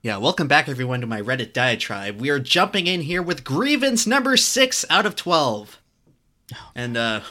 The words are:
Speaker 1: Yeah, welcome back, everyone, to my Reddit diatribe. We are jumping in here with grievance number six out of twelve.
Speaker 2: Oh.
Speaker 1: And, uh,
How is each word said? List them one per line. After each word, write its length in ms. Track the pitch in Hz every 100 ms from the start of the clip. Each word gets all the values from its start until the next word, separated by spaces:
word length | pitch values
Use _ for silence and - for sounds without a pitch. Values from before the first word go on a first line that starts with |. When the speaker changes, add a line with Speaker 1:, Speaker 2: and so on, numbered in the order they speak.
Speaker 1:
Yeah, 160 | 117 101
welcome 300 | 127 165 143
back, 200 | 143 147
everyone, 320 | 131 127 123
to 60 | 117
my 140 | 110
Reddit 320 | 104 127 113
diatribe. 680 | 127 127 110 - 101 101 104
We 100 | 135
are 80 | 143
jumping 480 | 127 170 196 196 175
in 140 | 180
here 200 | 151 180
with 200 | 175 165
grievance 600 | - 139 269 294 269 233 208
number 300 | 269 262 254
six 480 | - - 254 - -
out 160 | 175 208
of 100 | -
twelve. 640 | 175 165 139 107 104 - _ _ _ _ _ _ -
Speaker 2:
Oh. 160 | - -
Speaker 1:
And, 220 | - 123 117
uh, 240 | 117 107 -